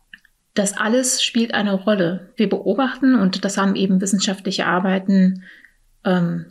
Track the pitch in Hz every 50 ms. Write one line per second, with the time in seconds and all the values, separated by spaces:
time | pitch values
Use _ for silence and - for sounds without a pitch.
0 | _ _ - - _ _ _ _ _ _ _ - 196 196 - - 214 214 226 254
1 | 262 254 - - - - - 233 233 233 - - 208 208 196 190 190 214 214 190
2 | 175 165 185 185 - - - - 220 185 - - - 190 196 277 269 254 - -
3 | 285 262 262 226 190 185 - 190 - 196 - 202 196 196 190 - 190 190 185 185
4 | 202 196 214 190 - 208 190 190 - 196 185 - - 170 175 185 190 190 190 190
5 | 190 - 196 190 185 185 185 - - - - - - _ _ _ _ _ _ _
6 | - 196 185 180 170 170 170 170 165 -